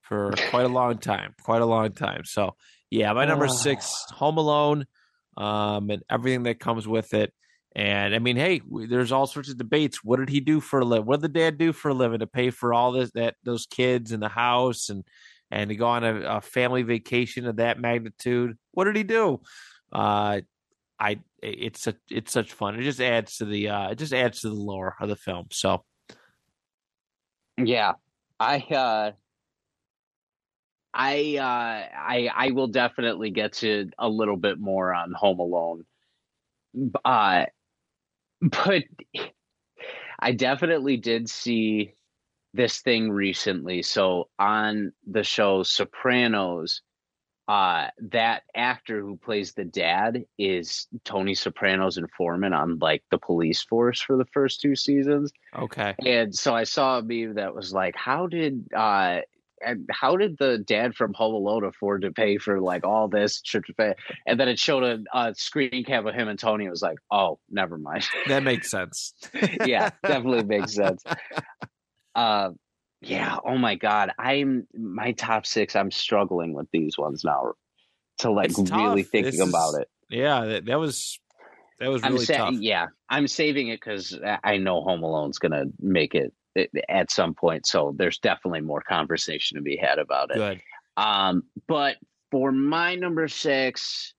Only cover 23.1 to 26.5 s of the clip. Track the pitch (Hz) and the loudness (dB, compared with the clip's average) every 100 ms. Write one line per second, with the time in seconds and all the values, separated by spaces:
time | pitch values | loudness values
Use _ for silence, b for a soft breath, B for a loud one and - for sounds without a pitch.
23.1 | 117 107 - 107 104 104 104 98 117 151 | 0 -2 -8 -4 -2 -2 -2 -4 -6 -4
24.1 | 131 123 - 110 107 101 95 92 - 104 | 0 0 0 -8 -6 -6 -6 -8 -6 -6
25.1 | 104 - 90 90 - 95 92 _ _ _ | -6 -6 -10 -8 -4 0 0 _ _ _
26.1 | B B B _ | B B B _